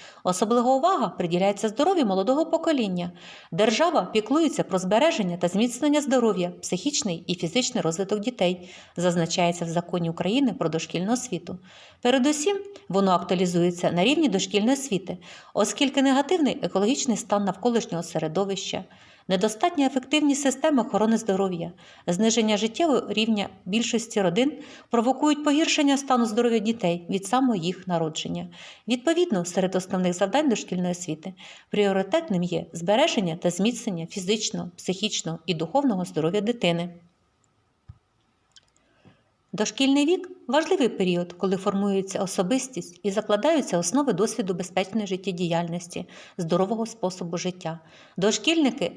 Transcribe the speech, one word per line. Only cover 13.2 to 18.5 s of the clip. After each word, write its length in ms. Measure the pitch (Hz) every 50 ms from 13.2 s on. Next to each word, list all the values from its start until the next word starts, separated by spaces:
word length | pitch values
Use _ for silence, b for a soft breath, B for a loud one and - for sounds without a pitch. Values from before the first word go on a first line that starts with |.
| 185 - 190 180 190 175 175 175 175 180 175 175 - 160
на 120 | - 170 180
рівні 260 | 233 294 349 330 -
дошкільної 440 | 185 190 - - - 202 202 233 277
освіти, 440 | 269 - - 202 175 190 - 175 B B B B B B B B
оскільки 480 | - 208 214 - - 285 262 - 285
негативний 580 | 262 277 262 269 285 277 359 359 311 240 - -
екологічний 560 | - 175 - 190 202 208 277 - - - 214 185
стан 280 | - - 208 208 202
навколишнього 580 | 196 180 - - 247 233 226 - - 180 165 170
середовища, 800 | - - 165 160 156 156 185 202 196